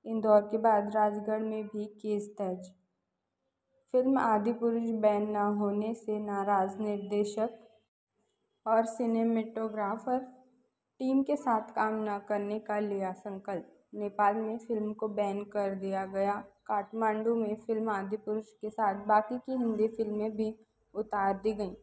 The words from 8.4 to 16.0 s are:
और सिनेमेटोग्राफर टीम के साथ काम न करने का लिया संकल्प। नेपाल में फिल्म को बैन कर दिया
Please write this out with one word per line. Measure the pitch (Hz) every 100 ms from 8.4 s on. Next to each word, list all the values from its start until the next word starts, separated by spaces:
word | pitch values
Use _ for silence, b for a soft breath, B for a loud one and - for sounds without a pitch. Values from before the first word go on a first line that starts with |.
| _ _ 220
और | 226
सिनेमेटोग्राफर | 226 226 233 226 226 226 220 220 220 214 202 226 - 254 262 - _ _ _ _ _ _
टीम | 262 269
के | 269 285
साथ | 262 220
काम | 220 - 220 220
न | 214 202 202
करने | 208 202 214
का | 214 208
लिया | 208 196 190
संकल्प। | 185 208 190 196 185 - _ _
नेपाल | 208 202 202 202 220
में | 220 233
फिल्म | - 220 214
को | 214 214
बैन | 208 202 202
कर | 202 208 196
दिया | 196 196 190